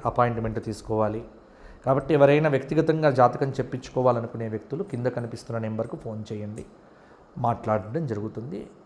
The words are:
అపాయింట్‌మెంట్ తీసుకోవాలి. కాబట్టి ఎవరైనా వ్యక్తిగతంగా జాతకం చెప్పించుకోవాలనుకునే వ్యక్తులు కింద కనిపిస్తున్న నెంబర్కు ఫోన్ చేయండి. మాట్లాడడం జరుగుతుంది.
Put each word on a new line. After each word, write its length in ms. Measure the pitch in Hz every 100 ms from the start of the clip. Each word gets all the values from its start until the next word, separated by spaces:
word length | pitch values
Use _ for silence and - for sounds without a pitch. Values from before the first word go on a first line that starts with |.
| 117
అపాయింట్‌మెంట్ 580 | 127 120 113 110 107
తీసుకోవాలి. 600 | 110 107 - 110 107 110 120 - - - - - 127
కాబట్టి 280 | 135 139
ఎవరైనా 360 | 151 139 147 156
వ్యక్తిగతంగా 600 | 135 - 156 156 160 156
జాతకం 380 | 127 123 - 139
చెప్పించుకోవాలనుకునే 1000 | 131 127 127 - 131 127 120 113 117 113
వ్యక్తులు 340 | 107 - 143
కింద 240 | 196 120 123
కనిపిస్తున్న 540 | 127 117 117 - 113
నెంబర్కు 360 | 110 110 113 -
ఫోన్ 280 | 117 107 107
చేయండి. 320 | 107 104 110 - - - - - - - -
మాట్లాడడం 680 | 120 117 113 107 98 151 147
జరుగుతుంది. 640 | 104 107 107 127 202 208 -